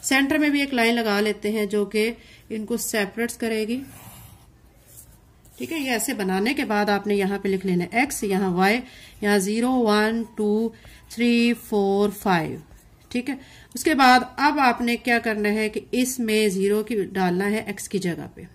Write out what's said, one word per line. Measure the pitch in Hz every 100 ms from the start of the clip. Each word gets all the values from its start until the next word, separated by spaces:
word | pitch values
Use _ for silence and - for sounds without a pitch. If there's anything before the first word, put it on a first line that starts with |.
सेंटर | - 269 277 311
में | 294
भी | 285
एक | 277
लाइन | 254 226
लगा | 240 220 202
लेते | 214 202 208
हैं | 220 208
जो | 208 202
कि | 214 220 233 - - -
इनको | 220 208 233
सेपरेट्स | - 226 196 196 233 -
करेगी, | 226 220 220 247 269 - - - - - - _ - _ _ - - - _ _ - -
ठीक | 247
है। | 320
ये | 262
ऐसे | 233 208
बनाने | 247 190 190 214
के | 285 -
बाद | 208 208
आपने | 202 202
यहाँ | 202 190 202
पे | 196
लिख | 196 196
लेना | 175 175
एक्स, | 226 285 -
यहाँ | 214 190 196
वाई, | 180 190 233 247 - - -
यहाँ | 208 208
ज़ीरो, | 190 220 247
वन, | 262 226 208 214 226 220 -
टू, | 214 208 226 220 - - -
थ्री, | - 240 233 233
फ़ोर, | 226 - 214 196 196 208
फ़ाइव, | 208 - 175 156 - - - - - -
ठीक | 247 247
है। | 277 - - -
उसके | 233 -
बाद | 302 262 254 247 -
अब | 277 294
आपने | 262 233 240 233
क्या | 254 240
करना | 233 214 208
है | 214 214
कि | 214 -
इसमें | 240 254 - 226 214 214
ज़ीरो | 190 196 208
की | 214 226 185
डालना | 196 185 175 202
है | 214 226
एक्स | 196 -
की | 196
जगह | 180 151 147 -
पे | 170